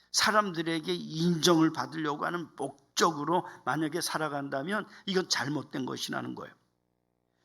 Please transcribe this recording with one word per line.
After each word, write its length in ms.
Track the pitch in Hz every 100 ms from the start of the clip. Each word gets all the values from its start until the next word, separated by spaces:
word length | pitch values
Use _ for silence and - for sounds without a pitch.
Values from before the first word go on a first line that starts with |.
| _
사람들에게 840 | - 214 214 202 165 165 165 165
인정을 760 | 175 147 160 175 165 175 160 160
받으려고 520 | 156 131 160 151 147 160
하는 220 | 175 147 -
목적으로 920 | 139 - _ - 185 147 147 175 - - 123
만약에 360 | 147 156 165
살아간다면 840 | - 156 151 143 139 139 180 208 - - 196
이건 200 | 185 170
잘못된 580 | - 135 147 127 147 127
것이라는 480 | 135 - 135 123 123
거예요. 180 | - - _ _ _ _ _ _ _ _